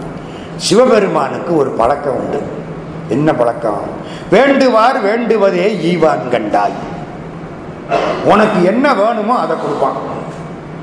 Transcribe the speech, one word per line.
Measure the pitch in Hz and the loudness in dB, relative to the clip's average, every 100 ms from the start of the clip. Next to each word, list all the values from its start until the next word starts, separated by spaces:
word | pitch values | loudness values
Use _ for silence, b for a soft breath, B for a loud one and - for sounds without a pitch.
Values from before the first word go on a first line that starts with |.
| 160 - B B B - | -10 -12 B B B -6
சிவபெருமானுக்கு | - 196 254 220 190 156 135 127 - 160 | 2 4 6 4 2 0 -2 -4 -2 0
ஒரு | 127 | 0
பழக்கம் | 110 117 143 143 120 | 2 2 2 -2 -2
உண்டு. | - - 87 - - - - - - | -2 -4 -6 -10 -10 -12 -12 -12 -4
என்ன | 123 151 | 0 2
பழக்கம்? | 123 117 117 110 101 - - B B B | 2 2 0 -2 -4 -6 -10 B B B
"வேண்டுவார் | 190 277 269 262 220 240 269 | 4 6 6 4 6 4 4
வேண்டுவதே | 202 233 220 220 196 180 202 190 | 0 0 2 2 4 2 0 0
ஈவான் | 165 175 156 143 127 | 0 2 2 2 0
கண்டாய்." | 117 104 101 101 - 76 - - - - - - - - - - - - - | -2 0 0 0 -2 -10 -10 -12 -12 -12 -12 -14 -14 -14 -14 -4 -2 0 0
உனக்கு | - 202 214 196 | 2 4 4 4
என்ன | 175 226 285 | 2 2 2
வேணுமோ | 214 220 220 202 | 2 2 0 0
அதை | 240 160 160 | 0 0 -2
கொடுப்பான், | 147 143 131 - 147 147 - - - - - - | -4 -2 -2 -2 -8 -8 -10 -12 -12 -14 -14 -14